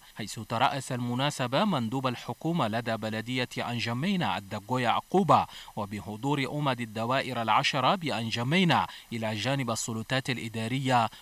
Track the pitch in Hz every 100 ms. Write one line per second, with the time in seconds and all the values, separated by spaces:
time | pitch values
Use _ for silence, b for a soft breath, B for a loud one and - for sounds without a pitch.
0 | B - 107 - 107 113 135 143 - 127
1 | 123 120 143 - 127 135 208 156 113 127
2 | 131 120 - 120 160 170 117 113 120 113
3 | 110 110 110 127 123 - 113 120 107 120
4 | 170 196 123 92 98 110 101 127 120 -
5 | - 180 175 127 160 B B - 101 104
6 | 98 107 135 143 131 147 147 123 117 107
7 | 113 131 123 123 110 107 139 147 131 190
8 | 160 107 113 113 120 170 180 120 87 B
9 | B 113 110 107 110 139 120 113 - 113
10 | 110 131 - 120 113 113 113 131 131 127
11 | 110 B